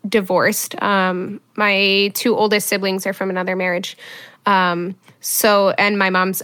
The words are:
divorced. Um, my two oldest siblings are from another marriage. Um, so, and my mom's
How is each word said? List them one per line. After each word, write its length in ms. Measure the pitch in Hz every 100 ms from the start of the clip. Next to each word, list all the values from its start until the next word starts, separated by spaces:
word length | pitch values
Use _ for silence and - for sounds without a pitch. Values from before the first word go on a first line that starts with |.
| 202
divorced. 720 | 214 185 180 156 214 - -
Um, 600 | 202 196 185 180 185 202 _ -
my 540 | 208 196 196 196 202
two 200 | - 247
oldest 340 | 214 214 208 -
siblings 380 | 202 190 190 190
are 60 |
from 160 | 190 190
another 260 | 185 185
marriage. 440 | 185 185 180 190 - - - - - 208
Um, 500 | 190 180 175 175 190 _ _
so, 540 | - - 220 202 196 -
and 220 | 202 202
my 100 | 190
mom's 340 | 185 185 185